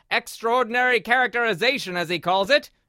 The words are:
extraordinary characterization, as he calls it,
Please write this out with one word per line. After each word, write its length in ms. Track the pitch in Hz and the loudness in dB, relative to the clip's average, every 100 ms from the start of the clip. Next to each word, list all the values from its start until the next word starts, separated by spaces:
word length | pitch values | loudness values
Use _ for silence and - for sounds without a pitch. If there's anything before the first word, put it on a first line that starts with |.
| - | -4
extraordinary 920 | 220 220 - 226 247 233 240 254 240 | -4 -4 -6 0 0 0 0 2 2
characterization, 960 | 185 254 240 233 233 175 233 277 185 180 | 2 2 2 0 0 0 0 0 -4 -4
as 140 | 165 | -4
he 100 | 175 | -2
calls 300 | 175 190 196 | 0 0 4
it, 200 | 285 - _ | 2 0 _